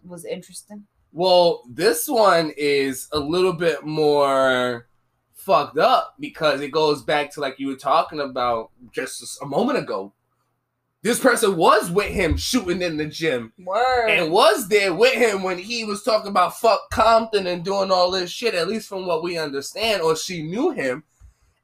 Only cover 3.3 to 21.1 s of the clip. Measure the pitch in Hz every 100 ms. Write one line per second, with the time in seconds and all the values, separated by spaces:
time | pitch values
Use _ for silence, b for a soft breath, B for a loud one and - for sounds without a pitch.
3.3 | 175 185 165 170 147 151 156 151 147 139
4.3 | 135 135 127 123 120 - _ _ _ _
5.3 | - - 165 143 139 208 233 - - 143
6.3 | - 151 135 143 156 156 143 120 147 143
7.3 | - 139 131 139 135 139 156 - 156 135
8.3 | 127 123 117 110 _ 120 - 127 - 120
9.3 | - 143 143 240 247 127 101 101 _ _
10.3 | _ _ _ _ _ _ _ 208 247 262
11.3 | 233 208 175 202 320 196 180 190 185 170
12.3 | 131 - 254 180 180 175 151 156 156 160
13.3 | 123 113 _ 180 202 254 254 226 165 160
14.3 | 185 302 370 196 208 196 165 247 240 240
15.3 | 196 185 180 196 240 220 202 - 220 196
16.3 | 196 180 - 226 196 - - 220 226 226
17.3 | 208 180 175 175 196 190 185 180 185 180
18.3 | - 233 185 170 220 - 196 185 160 175
19.3 | 170 151 139 139 185 226 196 160 190 -
20.3 | 180 156 196 339 240 135 135 -